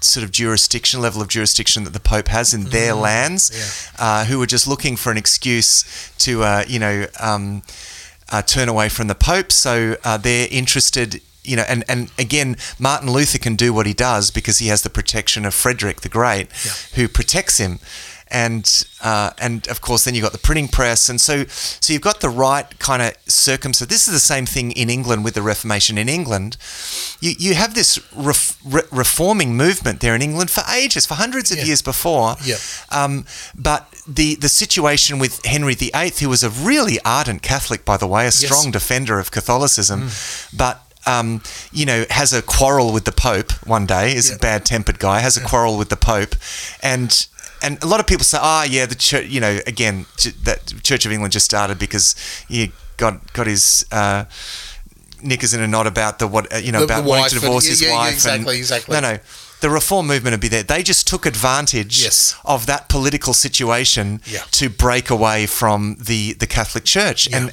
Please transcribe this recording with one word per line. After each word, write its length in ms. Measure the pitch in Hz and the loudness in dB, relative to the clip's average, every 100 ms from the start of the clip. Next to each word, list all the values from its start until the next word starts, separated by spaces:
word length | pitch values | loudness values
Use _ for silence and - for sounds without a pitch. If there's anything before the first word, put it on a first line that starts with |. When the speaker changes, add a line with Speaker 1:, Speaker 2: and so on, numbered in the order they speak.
Speaker 1:
sort 220 | - - | 0 0
of 80 | 107 | 0
jurisdiction, 720 | 92 117 110 - 120 - 131 | -2 0 2 0 0 -2 0
level 200 | 117 104 | 0 -2
of 60 | 101 | -4
jurisdiction 560 | 113 107 - 110 110 | -2 0 2 2 0
that 100 | 95 | -2
the 60 | 101 | -2
Pope 300 | - 107 - | 2 2 2
has 220 | 113 123 | 0 0
in 120 | 110 101 | 0 0
their 240 | 117 117 | 0 2
Speaker 2:
Mm. 80 | 107 | 2
Speaker 1:
lands, 500 | 107 110 143 185 - | 2 2 0 0 0
Speaker 2:
Yeah. 120 | 113 104 - - - | -2 -8 -8 -12 -4
Speaker 1:
uh, 220 | 113 107 110 | 0 2 2
who 160 | 135 | 0
are 60 | 127 | 0
just 180 | 123 135 | 2 0
looking 300 | 139 147 117 | 0 -2 -2
for 140 | 123 | -2
an 60 | 107 | 0
excuse 640 | 101 - 127 120 107 - - - - - | 0 0 2 2 4 2 0 -6 -10 -2
to, 260 | - 117 | 0 2
uh, 220 | 107 101 104 | 2 2 0
you 120 | 123 | -2
know, 260 | 107 101 101 - | 0 -2 -4 -6
um, 420 | 110 104 101 101 - - - - - - - | -4 -2 -4 -8 -12 -18 -18 -18 -20 -20 -6
uh, 120 | 107 | -2
turn 280 | - 135 123 | 0 0 2
away 200 | 110 107 | 2 0
from 160 | - 107 | 0 -2
the 60 | 98 | 2
Pope. 360 | - 185 185 | 4 4 2
So, 460 | - 139 117 113 - | 2 2 2 0 -2
uh, 140 | 120 110 | -2 0
they're 300 | 117 120 123 | 2 0 0
interested, 720 | 131 127 139 - 135 117 - - _ | 0 0 2 2 0 -2 -6 -16 _
you 140 | - 120 | -4 -2
know, 80 | - | 0
and, 160 | 120 113 | -2 -2
and 200 | 127 113 - | -4 -4 -4
again, 380 | 117 147 135 123 - - | -2 0 0 -4 -8 -4
Martin 320 | 131 143 135 | -2 0 0
Luther 260 | 127 147 131 | 2 2 0
can 200 | 120 107 | 0 2
do 160 | 120 | 2
what 120 | 110 104 | 4 2
he 80 | |
does 380 | 101 123 110 101 | 2 2 2 0
because 280 | 110 - 104 | -2 0 0
he 80 | 110 | 2
has 140 | 107 | 0
the 60 | 107 | 0
protection 540 | - - 110 104 110 104 | -2 -2 -2 -2 0 0
of 80 | |
Frederick 460 | - 127 120 101 - | 0 0 0 -2 -4
the 80 | 101 | -4
Great, 380 | 110 120 98 92 - | 2 2 2 -2 -8
Speaker 2:
Yeah. 80 | 104 - - | -8 -8 -6
Speaker 1:
who 160 | - 117 | -2 0
protects 480 | - - 170 - - | 2 0 0 0 0
him. 220 | 98 87 - - - - - | 0 -4 -12 -18 -18 -20 -6
And, 520 | 123 117 113 101 - - - | -2 0 0 2 2 0 -4
uh, 280 | 113 107 101 - | -2 0 0 -2
and 300 | 120 113 - | -4 -4 -6
of 140 | 113 | -8
course, 240 | - 117 127 | -2 0 0
then 100 | 120 | 0
you've 80 | |
got 80 | 107 | -2
the 80 | 107 | 0
printing 280 | - 156 135 | 0 2 2
press. 380 | - 123 117 - | 2 2 2 2
And 100 | 123 | 2
so, 240 | - 143 135 | 2 0 -2
so 440 | - - - - | -6 -8 -4 -2
you've 80 | 147 | 0
got 200 | 208 208 | 0 0
the 80 | 143 | 0
right 360 | 120 135 143 - - | 2 2 2 -2 -6
kind 220 | - 127 | -2 0
of 120 | 117 - - | 0 -4 0
circumstance. 600 | - 139 131 135 123 120 | 2 2 2 0 -2 0
This 160 | 220 - | 0 2
is 60 | |
the 60 | 160 | 2
same 240 | - 139 127 | 2 2 -2
thing 240 | 135 120 | -2 -2
in 180 | - 117 | -2 0
England 340 | 123 120 110 110 | 0 0 0 0
with 80 | 110 | -2
the 60 | |
Reformation 560 | 104 101 110 104 - 107 | -2 -2 -2 0 0 0
in 100 | 117 | -2
England. 480 | 165 151 98 101 - - - - - - - | -2 -2 -2 -4 -8 -14 -12 -10 -8 -10 -6
You, 140 | 175 - | -6 -2
you 160 | 180 165 | 0 2
have 200 | 226 220 | 0 2
this 240 | - - - - | 2 2 -4 -4
ref-, 420 | 143 139 - - 135 | 0 0 0 -4 -2
re-, 160 | 147 - | -2 0
reforming 680 | 127 123 - 180 214 135 117 | 0 0 2 2 2 2 2
movement 440 | 160 190 135 98 | 2 2 -2 0
there 160 | 120 113 | 0 0
in 60 | |
England 260 | 147 156 180 | 0 -2 -2
for 140 | - - | -2 -2
ages, 340 | 240 269 - - | 0 0 0 0
for 80 | 151 | 0
hundreds 360 | 233 262 220 | -2 -2 -2
of 60 | 180 | -2
Speaker 2:
Yeah. 60 | 156 | 0
Speaker 1:
years 160 | 147 | 0
before. 540 | - 127 170 151 113 117 | -2 -2 0 2 0 -2
Speaker 2:
Yeah. 120 | 131 107 - - - | -4 -4 -6 -12 -6
Speaker 1:
Um, 360 | 143 143 139 131 - - | -2 -2 -4 -8 -14 -16
but 400 | - 139 151 - - - | -4 -2 -2 -4 -20 -6
the, 260 | 139 151 151 | 0 0 2
the 140 | 143 | 0
situation 720 | - - - 147 143 - 139 | 2 2 2 2 4 2 2
with 260 | 131 - - | -2 -2 -2
Henry 300 | 147 143 120 | 0 2 0
the 160 | - | -2
eighth, 260 | 143 175 - | -2 -2 -2
who 100 | 143 | 0
was 120 | 123 | 2
a 80 | 117 | 0
really 500 | 113 180 294 214 117 110 | 0 2 2 2 0 2
ardent 360 | 127 135 98 | 0 0 -4
Catholic, 400 | - 135 - 113 - | -2 -2 -2 -4 0
by 120 | 98 | 0
the 100 | 98 | 2
way, 140 | 101 | 2
a 20 | 123 | 2
Speaker 2:
Yes. 100 | - | 2
Speaker 1:
strong 340 | 139 139 147 | 2 2 0
defender 480 | 107 - 127 123 101 | -2 -2 -2 0 -2
of 100 | 92 | -2
Catholicism, 800 | 110 - 123 139 - 98 98 131 | -4 0 2 2 2 2 0 -4
Speaker 2:
Mm. 380 | 101 - - - | -6 -8 -10 -8
Speaker 1:
but, 280 | - 127 - - _ - | -2 -2 -2 -12 _ -2
um, 380 | 123 113 113 - - - | 0 0 -4 -8 -16 -8
you 140 | - 143 | -4 0
know, 200 | 117 113 | 0 0
has 240 | - 139 | 0 2
a 80 | 120 | 0
quarrel 520 | - - 135 139 120 | 2 4 4 4 4
with 100 | 110 104 | 2 0
the 60 | |
Pope 400 | - 127 98 - - - | 2 2 2 -2 -4 0
one 180 | 113 98 | 0 2
day, 300 | 92 110 131 | 2 2 2
is 140 | 110 | 0
Speaker 2:
Yeah. 60 | 101 | 0
Speaker 1:
a 40 | |
bad-tempered 580 | 117 107 - 117 98 - | 0 0 0 0 0 0
guy, 220 | 95 101 | 2 2
has 180 | 127 123 | 2 0
a 40 | |
Speaker 2:
Yeah. 60 | 123 | 2
Speaker 1:
quarrel 280 | 123 117 107 | 2 2 0
with 120 | 104 | -2
the 80 | - | 2
Pope, 380 | - 107 101 - - - - - | 2 2 0 -4 -6 -12 -12 -6
and, 460 | 143 127 123 - - - - - | -2 -2 2 0 0 -8 -18 -6
and 160 | 143 143 | -6 -2
a 40 | 160 | 0
lot 120 | 214 | 2
of 80 | 214 | 4
people 180 | 185 - | 2 2
say, 120 | 147 | 2
"Ah, 220 | 151 160 | 2 2
yeah, 220 | 147 131 123 | 2 0 0
the 100 | 120 | 0
church," 300 | - 139 - | 0 0 -2
you 100 | 135 | 0
know, 180 | 110 101 - | 0 0 -2
again, 380 | 110 113 98 - - | -2 0 -2 -6 -4
ch-, 160 | 117 - | -4 -2
that 380 | 85 - - - | -2 -2 -6 -6
Church 220 | - 127 110 | 0 0 0
of 60 | |
England 180 | 107 101 | -2 -2
just 120 | 101 - | 0 2
started 320 | 104 101 95 | 2 0 -2
because 340 | 101 104 - - - - - | -4 0 0 0 -6 -12 -6
he 220 | 120 107 - - - | -4 -4 -6 -14 -2
got, 340 | 117 95 - | -2 -2 -6
got 140 | - 110 | -4 -2
his, 380 | 101 - - - | 2 2 2 0
uh, 320 | 110 101 101 101 - - - - - - - - - | 0 0 0 -4 -12 -14 -12 -14 -14 -16 -20 -20 -10
knickers 320 | 143 127 117 | -4 -2 0
in 80 | 117 | 0
a 60 | 110 | 0
knot 200 | 110 110 | 2 2
about 320 | 98 107 - | 0 -2 0
the, 80 | 110 | -2
what, 260 | 110 107 | 0 -2
uh, 40 | 113 | -4
you 140 | 123 | -2
know, 80 | 110 | 2
Speaker 2:
The, 60 | - | 2
Speaker 1:
about 180 | 110 | 2
Speaker 2:
the 60 | 143 | 2
Speaker 1:
wanting 120 | 135 | 2
Speaker 2:
wife 80 | 135 | 2
Speaker 1:
to 40 | 123 | 2
Speaker 2:
and 40 | |
Speaker 1:
divorce 220 | 131 123 - | 2 2 2
Speaker 2:
yeah, 40 | |
Speaker 1:
his 120 | - | 2
Speaker 2:
yeah, 60 | 160 | 2
yeah, 60 | 117 | 2
Speaker 1:
wife. 180 | 117 | 0
Speaker 2:
exactly, 400 | 127 - 131 113 123 | 2 2 0 -2 -4
Speaker 1:
And 40 | |
Speaker 2:
exactly. 340 | 123 120 - | -2 -4 -2
Speaker 1:
no, 200 | 151 131 | -2 0
no, 60 | 107 - - - - | -2 -8 -20 -20 -4
the 80 | 151 | 0
reform 380 | 151 - 196 151 | 2 2 0 0
movement 260 | 139 120 | 0 0
would 80 | 110 | -2
be 80 | 110 | 0
there. 140 | 113 | -2
They 200 | 101 156 | 0 -2
just 240 | 185 180 - | 2 2 0
took 180 | 185 165 | -2 -2
advantage 800 | 110 127 135 143 123 104 - | 0 2 2 0 0 0 0
Speaker 2:
Yes. 320 | 107 - - - | 2 2 2 0
Speaker 1:
of 220 | - 135 113 | 0 0 0
that 240 | 143 - | -2 0
political 440 | 143 135 143 - | 0 2 0 0
situation 840 | 120 139 - 120 120 127 123 101 107 - | 0 2 0 2 2 2 2 0 -4 -8
Speaker 2:
Yeah. 160 | 104 - | -10 -4
Speaker 1:
to 160 | - 135 | -2 0
break 400 | - 123 123 123 | 2 2 2 2
away 360 | 117 110 107 104 | 2 4 2 0
from 500 | - 113 104 104 104 | 2 2 2 0 -4
the, 360 | 113 113 104 | -2 -2 -2
the 120 | - 113 | -4 -2
Catholic 380 | - 107 113 | -2 -2 -2
Church 440 | - 190 202 - 123 | 0 2 2 0 0
and, 140 | 131 | 0
Speaker 2:
Yeah. 60 | 123 | -2